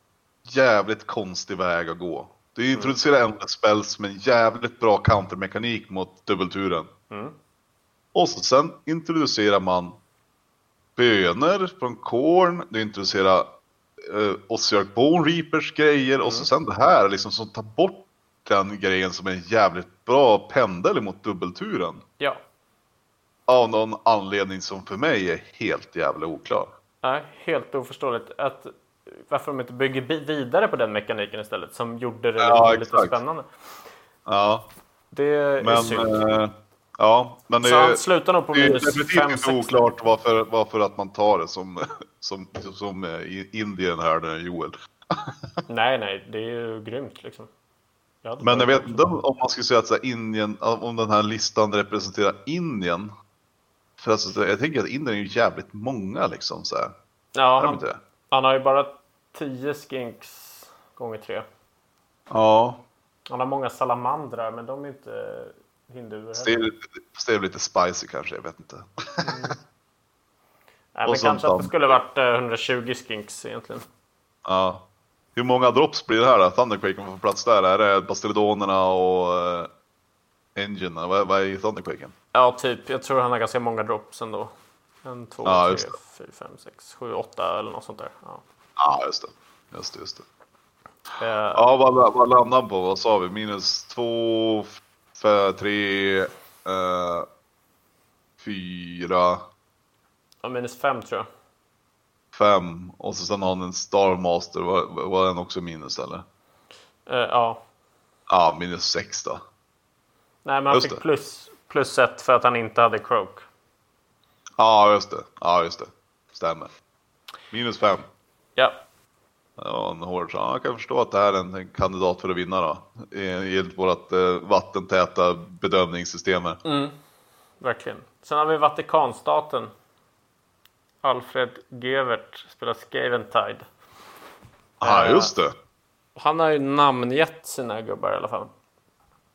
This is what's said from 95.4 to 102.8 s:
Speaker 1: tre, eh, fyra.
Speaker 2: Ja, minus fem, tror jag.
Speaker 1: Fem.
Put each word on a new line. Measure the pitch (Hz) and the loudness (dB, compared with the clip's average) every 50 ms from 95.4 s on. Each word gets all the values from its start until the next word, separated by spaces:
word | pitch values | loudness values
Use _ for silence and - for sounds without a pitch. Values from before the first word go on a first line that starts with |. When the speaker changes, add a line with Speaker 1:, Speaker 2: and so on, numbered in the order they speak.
| 98 98 92 - | 4 2 0 -2
Speaker 1:
tre, | 95 104 104 104 101 98 98 98 98 98 95 95 | -2 -2 -2 0 0 0 0 0 0 0 0 0
eh, | 95 - - - - - _ _ - 92 95 92 90 90 90 90 90 87 87 82 - - _ _ _ _ _ _ _ _ _ _ _ _ _ _ _ _ _ _ _ _ _ | -2 -2 -6 -14 -20 -20 _ _ -8 -6 -4 -2 -2 -2 -2 -2 -2 -4 -4 -6 -8 -10 _ _ _ _ _ _ _ _ _ _ _ _ _ _ _ _ _ _ _ _ _
fyra. | _ - 110 101 95 90 90 90 87 87 87 87 87 87 85 92 90 90 90 90 90 - - _ _ _ _ _ _ _ _ _ _ _ _ _ _ _ _ _ _ | _ -14 -12 -12 -10 -10 -12 -12 -14 -14 -14 -12 -10 -4 -2 2 2 4 2 2 0 -6 -14 _ _ _ _ _ _ _ _ _ _ _ _ _ _ _ _ _ _
Speaker 2:
Ja, | - 123 | -12 -8
minus | 127 123 123 120 - - | -8 -8 -8 -8 -6 -2
fem, | - 139 131 117 | -2 -2 -2 -4
tror | 101 - 117 95 | -6 -8 -8 -8
jag. | 95 - - _ _ _ _ _ _ _ _ _ _ _ _ _ _ _ _ _ _ _ - | -8 -10 -16 _ _ _ _ _ _ _ _ _ _ _ _ _ _ _ _ _ _ _ -2
Speaker 1:
Fem. | - 104 104 101 92 87 87 82 87 | 2 4 6 6 4 2 -2 -8 -12